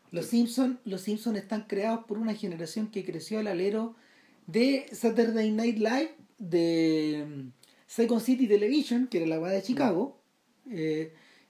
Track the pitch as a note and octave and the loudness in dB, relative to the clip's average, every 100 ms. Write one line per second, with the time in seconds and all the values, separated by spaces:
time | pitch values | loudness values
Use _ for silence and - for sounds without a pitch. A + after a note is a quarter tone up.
0 | _ E3+ - A#3 A#3 - C4 B3+ - F#3 | _ -8 0 2 2 2 0 -2 -6 -6
1 | G#3+ G#3+ A#3+ G#3 G3 G#3+ G#3 G3 A3 A3+ | -4 -4 -2 -4 -4 -6 -4 -4 -2 -4
2 | - G#3 A3+ G#3+ G3 E3 E3 - G#3+ G3 | -4 -4 -4 -4 -6 -8 -8 -6 -6 -6
3 | F3+ E3 - G#3+ G#3+ F3 G3 A3 A3+ - | -8 -8 -6 -4 -4 -2 -2 -2 -4 -10
4 | _ _ _ _ - F3+ B3+ C4+ - A3 | _ _ _ _ -4 2 4 2 -2 -2
5 | A3+ A3 A3 A3 G#3+ G#3+ A#3 A3 G#3+ B3+ | 0 4 2 2 0 2 0 2 2 2
6 | D#4+ - - - F#3 E3+ E3+ E3 E3 D#3+ | -2 -6 -20 -14 -2 2 4 4 4 4
7 | D#3 D3+ D3+ D3 C3 - _ _ - - | 0 -2 -6 -10 -12 -16 _ _ -8 0
8 | A#3 A#3 - B3+ A#3+ G3+ G#3 D4 - A#3+ | 2 2 2 2 4 4 4 2 2 0
9 | B3+ F#3 D#3+ D#3+ E3+ G3 F#3+ B3+ C4 F3 | 0 0 0 0 0 -2 0 0 2 2
10 | C4 - _ _ _ _ C#4 G3 D#3 D#3 | -2 -6 _ _ _ _ -10 -4 -2 -2
11 | D#3+ - - _ | -4 -12 -20 _